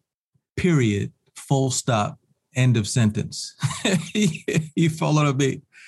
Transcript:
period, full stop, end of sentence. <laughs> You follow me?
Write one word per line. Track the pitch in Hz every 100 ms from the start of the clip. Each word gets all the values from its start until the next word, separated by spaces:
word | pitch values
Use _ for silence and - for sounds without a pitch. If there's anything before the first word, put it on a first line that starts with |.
| _ _ _ _ _ -
period, | 180 156 113 101 - - _
full | - - 135 135
stop, | 123 - 113 107 - _ _ _
end | 127 127 120
of | 104
sentence. | - 110 104 - - - - - -
<laughs> | 226 180 - 214 208 156 - 151 156
You | - 165
follow | 160 151 151 147
me? | 135 135 - - -